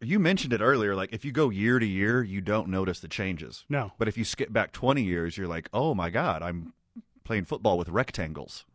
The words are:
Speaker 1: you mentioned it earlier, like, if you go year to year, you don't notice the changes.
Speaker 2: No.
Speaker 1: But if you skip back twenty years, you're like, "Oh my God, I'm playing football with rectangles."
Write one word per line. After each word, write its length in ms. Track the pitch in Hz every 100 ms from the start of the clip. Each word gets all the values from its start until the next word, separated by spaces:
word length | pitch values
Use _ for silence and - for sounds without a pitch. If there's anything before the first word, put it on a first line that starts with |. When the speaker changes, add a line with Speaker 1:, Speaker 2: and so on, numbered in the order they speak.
Speaker 1:
you 180 | 113 202
mentioned 340 | 170 190 123
it 80 | 117
earlier, 360 | 113 135 104 95
like, 160 | 95
if 120 | 113
you 60 | 143
go 200 | 135 143
year 280 | 98 110 127
to 80 | 113
year, 360 | 95 104 123
you 180 | 110 98
don't 280 | 92 107 92
notice 300 | 95 95 87
the 60 | 80
changes. 560 | - 95 87 73 57 -
Speaker 2:
No. 240 | 147 107 -
Speaker 1:
But 120 | 107
if 100 | 110
you 60 |
skip 280 | 110 - 131
back 200 | 110 95
twenty 300 | - 127 139
years, 320 | 101 87 85 82
you're 100 | 90
like, 220 | 82 78
"Oh 220 | 104 151
my 160 | 113 85
God, 320 | 98 160 80
I'm 300 | 85 87 82 - _ - - _
playing 220 | - 110
football 340 | 87 151 110 90
with 100 | 85
rectangles." 760 | 90 131 - 82 73 67 - -